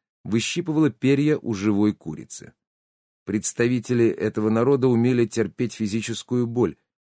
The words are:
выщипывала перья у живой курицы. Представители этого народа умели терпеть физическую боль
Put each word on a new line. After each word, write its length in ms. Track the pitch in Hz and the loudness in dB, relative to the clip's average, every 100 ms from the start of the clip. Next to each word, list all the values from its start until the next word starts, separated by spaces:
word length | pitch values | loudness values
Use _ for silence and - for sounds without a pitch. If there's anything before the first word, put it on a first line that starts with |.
| _ _ | _ _
выщипывала 640 | - 110 - - 175 151 151 | -4 -2 -2 -4 -2 0 0
перья 480 | - 131 139 151 151 | 2 2 2 2 -2
у 160 | - | -4
живой 400 | 104 104 101 107 | -2 0 2 2
курицы. 600 | - - 78 - - - _ _ _ _ _ _ _ - | 0 -8 -12 -12 -16 -16 _ _ _ _ _ _ _ -4
Представители 800 | 104 - - 120 127 110 123 113 | -2 -2 0 0 0 0 2 2
этого 420 | - 107 110 107 | 2 -2 0 0
народа 380 | 110 123 139 127 | 2 2 2 4
умели 380 | 117 117 123 117 | 4 2 2 0
терпеть 480 | - 104 - 120 | 0 -4 -4 -6
физическую 760 | - 110 107 110 113 - 123 117 | -4 -4 -4 -4 -8 -4 -2 -2
боль 280 | 117 104 - _ _ _ | 0 0 -2 _ _ _